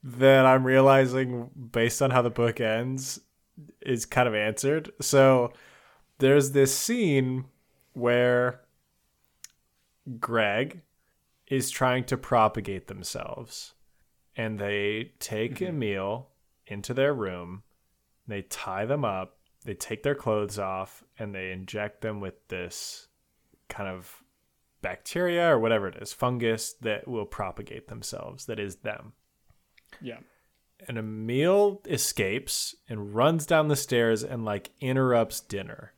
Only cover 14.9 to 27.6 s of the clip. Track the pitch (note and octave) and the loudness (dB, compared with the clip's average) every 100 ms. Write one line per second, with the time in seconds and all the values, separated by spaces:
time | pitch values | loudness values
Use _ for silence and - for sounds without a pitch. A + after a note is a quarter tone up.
14.9 | G#2+ B2+ _ - G#2+ A2+ - F#3 D#3+ A2+ | -2 -6 _ -8 -4 -4 -4 -6 -4 -4
15.9 | G2 G2 A2+ C3 _ _ _ _ G2+ G2 | -4 -4 -6 -10 _ _ _ _ -12 -6
16.9 | B2+ C#3 C#3 G2+ F2+ F2 F#2 _ _ _ | -2 0 0 -4 -6 -12 -14 _ _ _
17.9 | _ _ _ - G2+ F#2+ - - F#2+ A2 | _ _ _ -10 -10 -10 -12 -8 -6 -4
18.9 | D3 B2 F#2+ F#2+ _ _ _ B2+ G2 - | -2 -2 -4 -8 _ _ _ -14 -12 -10
19.9 | A2 C#3+ C#3+ - G#2+ G#2 G2+ F#2+ F#2+ F#2+ | -6 -4 -4 -2 -2 -2 -6 -6 -6 -8
20.9 | - _ _ G#2+ G2 F#2 F#2 F#2 G#2 G#2 | -14 _ _ -12 -8 -10 -10 -10 -8 -8
21.9 | - A2+ G#2 G2 - _ F#2 F2 - - | -6 -10 -8 -10 -14 _ -10 -8 -10 -12
22.9 | - - _ _ _ _ _ _ - G2 | -14 -20 _ _ _ _ _ _ -12 -10
23.9 | F#2 F2 - _ _ _ _ _ _ F#2+ | -10 -16 -20 _ _ _ _ _ _ -12
24.9 | F2+ - E3+ F3+ F3 E3+ C3+ A2+ A2 G2 | -10 -8 -2 0 2 4 4 4 0 -2
25.9 | E2 G#2 - B2 B2 A#2 A2+ - - A2+ | -8 -14 -4 -2 0 0 -2 -4 -8 -4
26.9 | G#2+ - A#2+ G2+ - G2 F2 | -4 -4 -8 -8 -6 -8 -8